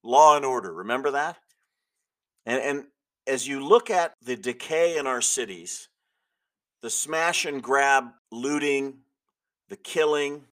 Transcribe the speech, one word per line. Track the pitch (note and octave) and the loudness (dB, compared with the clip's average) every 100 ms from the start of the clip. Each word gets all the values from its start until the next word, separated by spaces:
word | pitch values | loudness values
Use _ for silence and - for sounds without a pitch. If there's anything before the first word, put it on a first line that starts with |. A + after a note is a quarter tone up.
Law | A2+ C3 D#3 D3 | 2 8 8 8
and | C3+ | 2
order, | C3 F#2 | -4 -6
remember | E2 G2+ B2+ C#3+ | -10 -6 -4 -2
that? | C#3 D#3 E3+ _ _ _ _ _ _ _ _ _ _ A2+ | -2 -4 -8 _ _ _ _ _ _ _ _ _ _ -4
And, | B2+ | -4
and | C3+ C#3+ - _ _ _ - | -2 -6 -8 _ _ _ -6
as | C3 B2+ | -6 -4
you | C#3 C#3 | -6 4
look | A#3 A#3 | 4 4
at | F#3 E3+ _ | -2 -2 _
the | B2 A#2 | -10 -8
decay | A#2+ D3+ - D#3+ E3+ D#3 | -6 -8 -4 0 0 0
in | C#3 | -2
our | B2 | -2
cities, | A#2 C3 A2 F2+ E2+ - - _ _ _ _ _ _ _ _ _ | -2 -2 -6 -10 -14 -16 -16 _ _ _ _ _ _ _ _ _
the | A#2 | -8
smash | - C#3+ D#3+ E3+ E3+ E3 | -6 -4 -2 0 -2 -4
and | C#3 | -6
grab | B2 C#3 C#3 C#3 B2 - _ | 0 2 4 4 2 -12 _
looting, | A2+ C3+ D3 D3 C#3 C#3 C3+ _ _ _ _ _ _ - | -8 -4 -2 0 0 -2 -10 _ _ _ _ _ _ -20
the | G3 | -18
killing, | - E3+ D3+ D3 C#3+ D3 C#3 | -8 0 0 2 -2 -6 -14